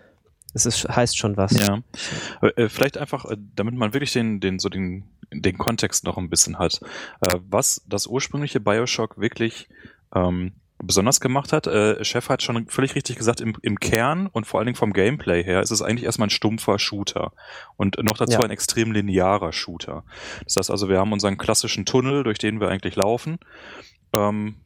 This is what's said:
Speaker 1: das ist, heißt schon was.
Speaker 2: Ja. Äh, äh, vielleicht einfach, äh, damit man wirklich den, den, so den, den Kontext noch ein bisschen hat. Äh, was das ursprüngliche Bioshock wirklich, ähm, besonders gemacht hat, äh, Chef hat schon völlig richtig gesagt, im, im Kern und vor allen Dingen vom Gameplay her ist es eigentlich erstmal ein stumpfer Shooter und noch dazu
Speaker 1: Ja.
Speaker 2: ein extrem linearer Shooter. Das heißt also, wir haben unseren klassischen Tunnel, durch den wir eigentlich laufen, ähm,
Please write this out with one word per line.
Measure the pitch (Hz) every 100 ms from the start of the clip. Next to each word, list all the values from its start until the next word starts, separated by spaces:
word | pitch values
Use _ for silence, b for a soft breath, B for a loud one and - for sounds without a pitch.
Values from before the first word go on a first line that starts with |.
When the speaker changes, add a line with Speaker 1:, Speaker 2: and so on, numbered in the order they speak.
| b b _ _ -
Speaker 1:
das | 131 120
ist, | - -
heißt | - 123 -
schon | 110 101
was. | 95 113 101
Speaker 2:
Ja. | 101 - B B B B B
Äh, | 107 -
äh, | 110
vielleicht | - 139 -
einfach, | 147 139
äh, | - 107 104 -
damit | 104
man | 123 107
wirklich | 135 139
den, | 131 113 104
den, | 95 92
so | 98
den, | 95 92 92 98 _ -
den | 110 92 92
Kontext | - 117 104 -
noch | - 82
ein | 87
bisschen | 82 - 85
hat. | 87 - B B B B
Äh, | 95 90 95
was | 101 139 - -
das | 101 -
ursprüngliche | 127 - 139 147 131
Bioshock | 104 107 120 - 110 -
wirklich, | 104 - 117 - - B B B _
ähm, | 95 90 90 90 - _ -
besonders | 92 92 101 139
gemacht | 135 135 143
hat, | 156 165
äh, | 107 107 110
Chef | 107 120 -
hat | 131
schon | - 117 113
völlig | - 135
richtig | 147 - 117
gesagt, | 113 127
im, | 117 -
im | - 101
Kern | - 113 123 170 190
und | 113 107
vor | 95
allen | 113
Dingen | 120
vom | 110
Gameplay | 95 98 147 - 87
her | 87 90
ist | -
es | 107
eigentlich | - 117
erstmal | 120 - 107
ein |
stumpfer | - - 107 - 98
Shooter | - 101 101 - - B B B B -
und | 98 -
noch | 110 107
dazu | 120
Speaker 1:
Ja. | 113
Speaker 2:
ein | 113
extrem | 107 - - 113
linearer | 107 101 92 92 101 90
Shooter. | - - 82 - 73 B B B B
Das | - -
heißt | 95
also, | 98 98
wir | 95
haben | 98
unseren | 104 101 98
klassischen | - 110 110 - 95
Tunnel, | 131 127 143
durch | 123 107
den | 107 110
wir | 98
eigentlich | 95 - -
laufen, | 98 120 - 165 B B B B B B _
ähm, | 107 104 107 107 107